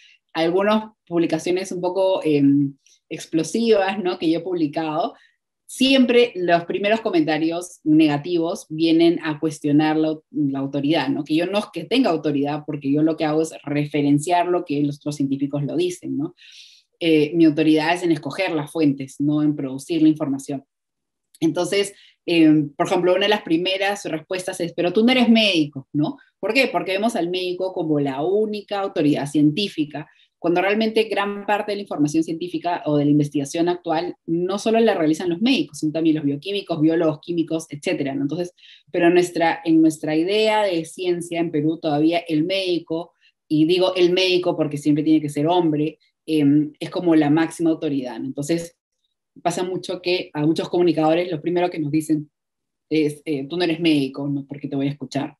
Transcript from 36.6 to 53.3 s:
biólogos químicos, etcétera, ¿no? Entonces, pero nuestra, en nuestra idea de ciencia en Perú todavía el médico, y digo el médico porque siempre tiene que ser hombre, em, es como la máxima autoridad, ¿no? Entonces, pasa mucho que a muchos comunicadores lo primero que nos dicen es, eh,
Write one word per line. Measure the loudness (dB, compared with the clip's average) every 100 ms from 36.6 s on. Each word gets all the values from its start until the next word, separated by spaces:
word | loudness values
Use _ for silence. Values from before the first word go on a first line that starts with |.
| -6 0
biólogos | 2 2 0 -2
químicos, | -4 -4 -2 -6 -6
etcétera, | -8 -4 -4 -4
¿no? | -4
Entonces, | -4 -4 -6 -12 -20 -20 _
pero | 2 4
nuestra, | 4 2 0 0 0
en | 2 4
nuestra | 4 2 -2 -2
idea | 0 0 2 2
de | 0 -2 -6
ciencia | -4 -2 -2 -4 -4
en | -4
Perú | -2 -2 -2
todavía | -2 0 2 0
el | 0 -2
médico, | 0 -2 -2 -4 -4 -8 -8 _ _ _ -2
y | 2 4
digo | 4 2
el | 4 2
médico | 4 2 2 0 -2
porque | -2 -2
siempre | 0 2
tiene | 4 2
que | 2
ser | -2 0
hombre, | 2 2 0 -2 -6 _ _ -4
em, | 2 4 4 2 -6
es | -8
como | -2 2
la | 4 4
máxima | 2 0 -2 -2
autoridad, | 0 -2 -4 -6 -8
¿no? | -8
Entonces, | -6 -4 -4 -4 _ _ _ _ _ _ -6
pasa | -4 -2
mucho | -4 -6 -8 -6
que | -2 -2 -4
a | -2 0
muchos | 0 0
comunicadores | 2 2 2 2 2 0
lo | -4
primero | -2 0 0
que | -2
nos | -2
dicen | -2 0 -2 -4 _ _ _ _ _ -4
es, | 0 0 -2
eh, | -6